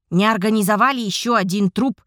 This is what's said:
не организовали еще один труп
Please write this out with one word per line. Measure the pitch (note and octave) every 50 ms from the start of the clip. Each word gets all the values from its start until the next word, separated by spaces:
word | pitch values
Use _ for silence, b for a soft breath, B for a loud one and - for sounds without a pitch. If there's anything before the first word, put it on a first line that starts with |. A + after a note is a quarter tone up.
| _ -
не | E3 F3+ G#3
организовали | A3 A3+ G3+ F#3 A3 A3 A3 G3+ G3 G#3+ G3 A#3+ C4+ C4+ B3
еще | A3+ G3 - - - A#3 A#3+
один | G#3+ F#3+ F3+ F3+ G#3 G3+ F#3
труп | - G#3 C4 C#4 G3 _ _